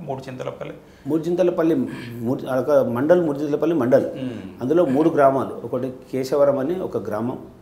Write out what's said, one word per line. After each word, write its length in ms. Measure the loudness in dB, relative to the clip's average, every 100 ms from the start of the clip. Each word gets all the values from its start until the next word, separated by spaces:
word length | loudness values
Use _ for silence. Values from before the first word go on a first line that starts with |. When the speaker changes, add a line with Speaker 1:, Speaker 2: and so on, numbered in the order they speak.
Speaker 1:
మూడు 280 | -10 -10 -10
చింతలపల్లి. 440 | -10 -10 -10 -12 -14 -20 -12 -4
Speaker 2:
మూడు 140 | -2
చింతలపల్లి, 640 | 0 2 2 2 2 2 0 -6 -12 -6
మూడు, 240 | -4 -4
అదొక 280 | -2 -2 2
మండల్, 540 | 4 4 2 4 4 4
మూడు 140 | -2
చింతలపల్లి 360 | -2 0 0 0
మండల్. 300 | 4 4 2
Speaker 1:
మ్మ్. 260 | -4 -8 -10 -12 -6
Speaker 2:
అందులో 240 | 0 2 4
మూడు 240 | 2 2
గ్రామాలు, 520 | 4 4 4 -2 -8
ఒకటి 300 | -6 -4 -6 -8 -8
కేశవరం 480 | -6 0 2 4 2
అని 200 | -2 -4
ఒక 180 | -4 -6
గ్రామం, 420 | -6 -4 -4 -6 -12 -20